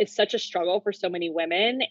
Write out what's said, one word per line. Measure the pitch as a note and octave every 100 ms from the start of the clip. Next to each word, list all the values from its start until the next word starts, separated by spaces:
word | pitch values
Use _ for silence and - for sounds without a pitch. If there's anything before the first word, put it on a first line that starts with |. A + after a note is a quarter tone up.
is | G3+
such | - G#3
a | A#3
struggle | - F#3 F3 F#3+
for | G#3
so | F#3+ F#3
many | F3 E3+
women, | D#3+ E3 F3 A3 B3+ C4